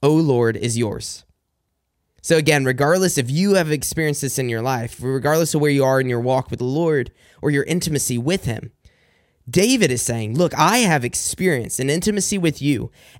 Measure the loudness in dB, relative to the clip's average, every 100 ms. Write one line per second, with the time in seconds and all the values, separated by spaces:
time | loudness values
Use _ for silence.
0 | 2 4 4 2 2 0 -2 -2 -4 -6
1 | -12 -14 _ _ _ _ _ _ _ _
2 | _ _ 0 2 4 2 2 0 2 2
3 | 2 -2 -2 0 2 2 2 -2 -4 -4
4 | -2 -2 -4 -4 -4 -2 -2 -4 -6 -8
5 | -4 -2 2 2 2 2 2 2 2 2
6 | 0 -2 0 -2 -2 -6 -4 -2 0 0
7 | -4 _ _ -6 -2 0 0 -2 -2 -2
8 | -2 -2 -2 -2 -2 -6 -10 _ -20 _
9 | _ _ _ _ -2 2 4 4 2 0
10 | -2 -4 -4 0 0 2 2 4 4 2
11 | 0 -4 -6 -2 0 0 -4 -4 -2 0
12 | 0 -2 -2 0 0 0 0 0 -4 _
13 | -18